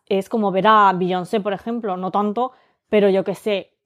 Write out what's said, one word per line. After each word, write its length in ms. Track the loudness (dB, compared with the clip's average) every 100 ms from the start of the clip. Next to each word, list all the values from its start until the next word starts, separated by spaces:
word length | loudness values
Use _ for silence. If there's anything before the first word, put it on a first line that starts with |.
| -4
es 220 | -4 -2
como 220 | -2 0
ver 160 | 2 4
a 260 | 6 4 2
Beyoncé, 440 | -2 -4 -4 -4
por 120 | -4
ejemplo, 440 | -6 -6 -6 -6 -6
no 140 | -4
tanto, 420 | -2 -2 -2 -6 _ _ _ -2
pero 200 | 2 4
yo 140 | 2
qué 100 | -2
sé, 420 | -6 -6 -6 -8 _